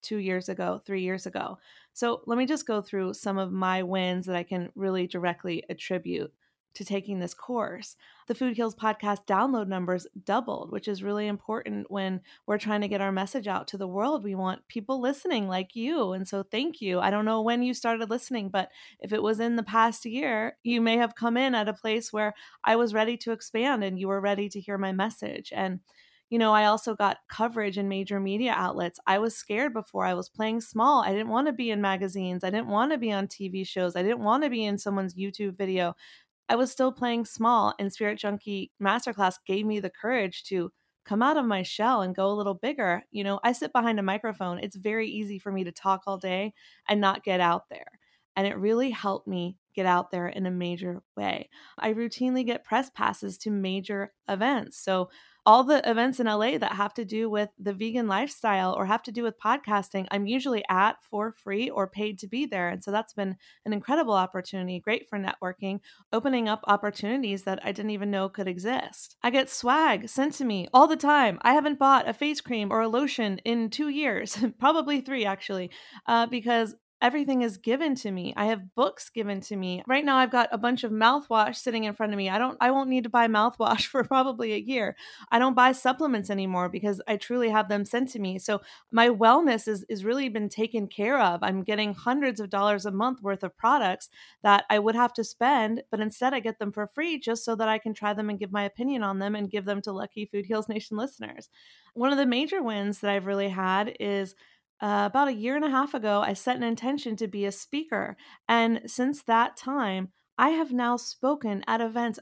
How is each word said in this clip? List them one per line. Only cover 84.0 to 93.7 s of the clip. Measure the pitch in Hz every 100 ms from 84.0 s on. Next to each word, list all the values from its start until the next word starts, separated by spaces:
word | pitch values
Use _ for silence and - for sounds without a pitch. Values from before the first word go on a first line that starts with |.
probably | 226 262 262 240 226
a | 214
year. | 214 262 202 - - - -
I | 233
don't | 262
buy | 247 254
supplements | 262 254 262 302 226 196
anymore | 196 190 180 180
because | 180 208 190 208
I | 202
truly | - 247 233
have | 214 202
them | 202 202
sent | 240 254
to | 220
me. | 190 185
So | - 208 - - -
my | 226 240
wellness | 208 226 277 311 226 220
is, | 202 -
is | 208
really | 208 262 262
been | 214 208
taken | 214 226 226 196
care | - 214 277
of. | 190 175
I'm | 190 190
getting | 185 214 208
hundreds | 190 240 277 269 208
of | 202
dollars | 202 208 202 202
a |
month | 190 247 254
worth | 196 190
of | 185 -
products | 226